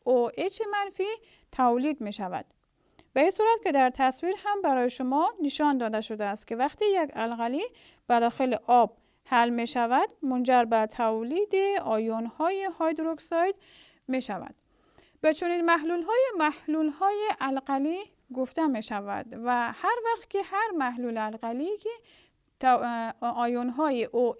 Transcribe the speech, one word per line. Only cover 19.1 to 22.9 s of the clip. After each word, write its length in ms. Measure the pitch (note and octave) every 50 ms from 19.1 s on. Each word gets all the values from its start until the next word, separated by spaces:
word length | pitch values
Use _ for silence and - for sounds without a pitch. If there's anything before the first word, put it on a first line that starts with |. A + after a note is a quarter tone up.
| G3+ G3+ - A3+ A3+ A3 A#3
و 280 | B3 B3 A#3+ A#3 A#3
هر 240 | - - - G4 A#4 A#4+ A4
وقت 240 | A4+ A#4 A4+ - -
که 140 | - G4 G4
هر 280 | - F#4+ G4 A4 A4+
محلول 460 | F#4+ D#4+ C4 B3 A#3+ A#3+ B3 A#3+ A3+ A3
القلی 600 | G#3+ G#3+ A3 A3 - A3+ A#3 B3+ D4 F#4 G#4+ G#4
که 120 | - G#4+ A#4 A4+ _ _ - _ _ _ _ _ _ _ _ _
تا-، 540 | - C4 B3 A#3+ - A#3+